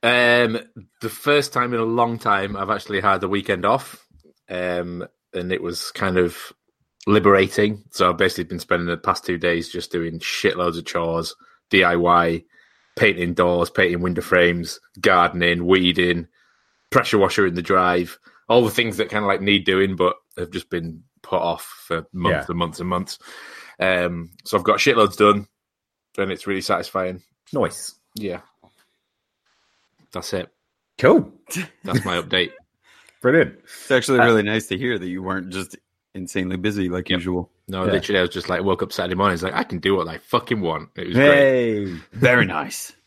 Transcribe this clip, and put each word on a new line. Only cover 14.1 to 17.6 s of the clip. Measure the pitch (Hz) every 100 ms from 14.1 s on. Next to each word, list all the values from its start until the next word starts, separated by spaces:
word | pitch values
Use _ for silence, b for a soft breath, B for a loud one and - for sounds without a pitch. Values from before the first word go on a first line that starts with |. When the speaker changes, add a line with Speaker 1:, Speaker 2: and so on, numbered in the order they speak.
| 87
Speaker 1:
frames, | - 90 87 87 82 - _ -
gardening, | 92 92 87 85 87 87 87
weeding, | 92 90 87 90 87 82 _ _ _ _ _ _
pressure | 131 - 107
washer | 95 - 95
in |
the | 87